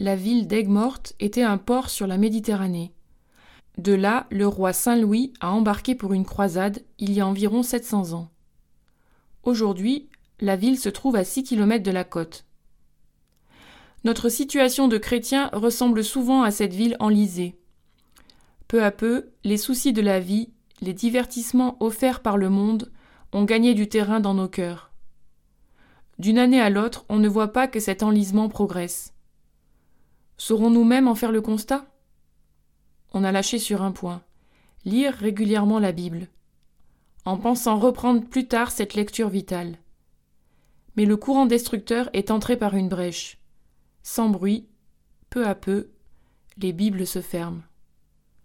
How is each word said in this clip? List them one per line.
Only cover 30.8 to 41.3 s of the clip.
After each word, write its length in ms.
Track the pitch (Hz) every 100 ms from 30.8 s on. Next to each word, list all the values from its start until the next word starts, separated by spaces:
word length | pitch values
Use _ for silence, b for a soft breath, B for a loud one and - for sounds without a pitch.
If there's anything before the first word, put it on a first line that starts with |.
| 226
même 240 | 254 262
en 60 | 220
faire 180 | 233
le 80 | 220
constat ? 460 | 220 220 - 277 277 _ _ _ _ _ _ _ _ _ _ _ _
On 100 | 190
a 100 | 190
lâché 260 | 196 196 233
sur 240 | - 208
un 100 | 190
point, 300 | 185 180 175 - _ _ _ _ _ 190
lire 300 | 226 277 254
régulièrement 640 | 214 208 214 214 208 214
la 140 | 202
Bible, 360 | 170 175 165 180 _ _ _ _ _ - _ _ _ -
en 140 | 190
pensant 400 | 233 240 240 214
reprendre 460 | 233 247 240 240 233
plus 220 | 262 254
tard 260 | 233 240
cette 220 | - 202 208
lecture 340 | 208 - 214
vitale. 500 | 190 180 180 175 170 _ _ _ _ _ _ _ _ _ _ _ -
Mais 100 | 208
le 100 | 214
courant 300 | 233